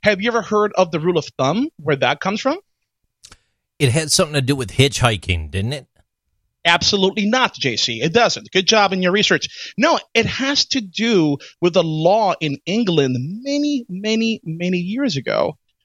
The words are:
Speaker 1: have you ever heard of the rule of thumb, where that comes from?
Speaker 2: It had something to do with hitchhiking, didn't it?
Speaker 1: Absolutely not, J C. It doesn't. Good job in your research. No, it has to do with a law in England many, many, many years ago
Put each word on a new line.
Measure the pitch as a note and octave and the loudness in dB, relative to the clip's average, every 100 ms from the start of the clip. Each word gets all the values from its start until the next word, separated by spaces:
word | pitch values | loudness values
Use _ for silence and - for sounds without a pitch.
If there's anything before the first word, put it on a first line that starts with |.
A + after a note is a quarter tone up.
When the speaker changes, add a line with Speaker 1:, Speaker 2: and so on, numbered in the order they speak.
Speaker 1:
have | G#3 F#3+ | 0 2
you | A3+ | 0
ever | A3+ | -2
heard | F3+ G#3 G#3 F3+ | 0 0 2 2
of | F3+ | 0
the | D#3+ | 0
rule | E3+ D#3+ | 0 0
of | - - | -2 -2
thumb, | C3 G3 D4 - | 0 0 -2 -4
where | D3+ C#3 | -2 0
that | B2 D3 | 0 0
comes | F#3+ G#3 | -2 -2
from? | C4 F4 _ _ _ _ _ _ - - _ _ _ - | -2 -4 _ _ _ _ _ _ -20 -20 _ _ _ 0
Speaker 2:
It | C3+ | 2
had | D3 D3+ | 2 0
something | - D#3+ | 0 2
to | D3 | 0
do | B2+ C#3+ | 0 -2
with | A#2 | -2
hitchhiking, | - C#3 - B2 G#2 - E2+ D2+ | 2 2 4 0 0 -2 -4 -2
didn't | F#2 A2 | -4 -4
it? | C#3+ - _ _ _ _ _ _ _ E3+ | -6 -12 _ _ _ _ _ _ _ 2
Speaker 1:
Absolutely | E3+ - G#3 F#3+ G3+ G3+ | 2 2 2 2 2 0
not, | B3+ A#3+ | 2 0
J | - C3 A2 | 0 -4 -2
C. | - A2+ | -4 -2
It | D3+ | 0
doesn't. | G#3+ G#3+ - G#2+ | 2 2 0 -2
Good | F#3 F3+ | -2 2
job | A3 G3 | 2 2
in | G3 | 2
your | F3+ | 0
research. | G3+ - E3+ - - - - | 2 2 0 -2 -12 -12 0
No, | D4+ D4+ - | 0 0 0
it | A3+ G#3+ | 0 0
has | - C4+ C#4 - | -2 -2 -2 -2
to | C#4 | -4
do | G3 F3+ A3+ G3+ D#3 C#3+ - - | -6 -4 2 2 2 -2 -6 -2
with | F3 F3+ | 0 2
a | |
law | E3 D#3 E3 G#3+ G#3 E3 | 0 2 2 2 2 0
in | D#3 C#3 - | -4 -4 -4
England | G#3+ G3+ D#3+ C3+ B2+ C#3 G#3 | -2 2 2 2 -2 -6 -8
many, | C#4 C#4+ D4 C#4+ A#3 | -4 -2 -2 -2 -6
many, | F#3 G#3+ A3 A3+ A3 | -6 -2 0 0 -4
many | E3 D#3+ F3+ F3+ | -8 -6 -2 -2
years | F3 A#3 C#4 C#3 | -2 -2 -2 -2
ago | - G#1+ - D3+ _ _ | -2 -2 -2 -4 _ _